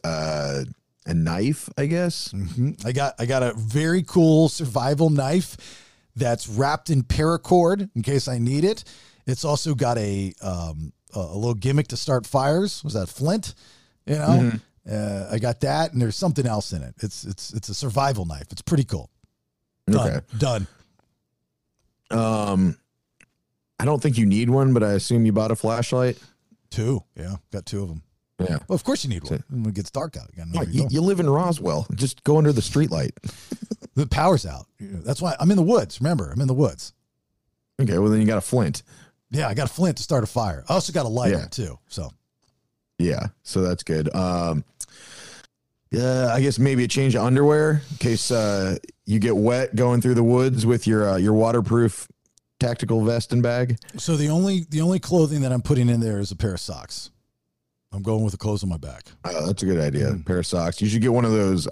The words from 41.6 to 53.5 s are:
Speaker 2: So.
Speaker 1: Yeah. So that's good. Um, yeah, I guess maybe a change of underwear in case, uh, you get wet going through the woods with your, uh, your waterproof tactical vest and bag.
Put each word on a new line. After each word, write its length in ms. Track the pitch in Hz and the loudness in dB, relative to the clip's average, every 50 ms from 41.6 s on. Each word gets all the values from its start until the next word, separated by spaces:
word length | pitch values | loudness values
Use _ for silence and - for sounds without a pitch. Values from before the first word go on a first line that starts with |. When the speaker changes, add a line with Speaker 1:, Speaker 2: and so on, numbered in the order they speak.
| 104 80 60 - _ - | -8 -8 -10 -16 _ -14
Speaker 2:
So. 220 | - - 78 64 - _ _ _ _ _ _ _ _ _ _ _ _ _ _ _ _ | -12 -10 -10 -10 -14 _ _ _ _ _ _ _ _ _ _ _ _ _ _ _ _
Speaker 1:
Yeah. 300 | - 85 85 71 - - 95 - _ - | -2 0 0 0 -2 -4 -8 -10 _ -14
So 180 | - - 92 | -4 -2 0
that's 220 | 92 90 90 - - | 0 0 -2 -4 -4
good. 280 | - 80 78 76 76 - | -4 -2 -2 -2 -2 -2
Um, 480 | 92 92 90 90 87 85 85 80 73 - _ _ - - _ - - - - - - - - - - - _ _ _ _ _ _ _ _ - | -2 -2 0 -2 -2 -2 -2 -2 -4 -4 _ _ -18 -16 _ -18 -20 -20 -20 -20 -20 -20 -20 -20 -20 -20 _ _ _ _ _ _ _ _ -4
yeah, 400 | - 113 123 127 127 131 127 120 117 | -2 0 2 2 2 2 2 2 2
I 80 | 131 | 2
guess 160 | 135 143 120 | 2 2 2
maybe 260 | 117 135 139 135 123 123 | 2 2 2 4 2 0
a 40 | |
change 260 | 107 - 139 135 131 113 | 0 0 0 2 2 2
of 80 | 117 | 2
underwear 600 | 110 123 127 139 143 147 151 151 151 156 151 147 135 - | 2 2 4 6 6 6 6 4 4 2 2 0 -2 -6
in 60 | 151 | -8
case, 340 | - - 127 113 107 - - | -4 -2 0 0 0 0 0
uh, 460 | 123 113 107 104 101 98 95 95 90 - - - - _ - | 0 0 2 2 0 0 0 0 -2 -4 -6 -14 -20 _ -4
you 140 | 101 107 110 | 0 0 2
get 180 | 101 120 104 | 2 2 2
wet 380 | 98 104 117 123 127 131 - - | 4 4 2 2 2 0 -2 0
going 260 | 110 123 123 123 120 | 2 2 4 4 4
through 140 | 110 127 123 | 4 4 4
the 80 | 117 117 | 4 4
woods 420 | 117 123 127 131 135 131 123 110 | 4 4 4 4 2 2 2 2
with 220 | 117 123 117 - | 2 2 2 2
your, 200 | 107 110 107 104 101 | 2 2 4 4 2
uh, 80 | 95 | 2
your 160 | 90 95 107 107 | 2 4 4 4
waterproof 720 | 107 110 113 117 117 95 - 113 120 117 113 - - - _ _ _ _ _ _ _ _ _ _ - | 4 4 4 2 0 0 2 2 4 4 2 0 -4 -16 _ _ _ _ _ _ _ _ _ _ -2
tactical 440 | 131 117 120 - 120 101 113 113 107 | -2 -2 -2 -4 -2 0 0 2 2
vest 280 | 113 117 117 - - | 2 0 0 -2 0
and 120 | 123 123 120 | 0 2 2
bag. 340 | 120 | 2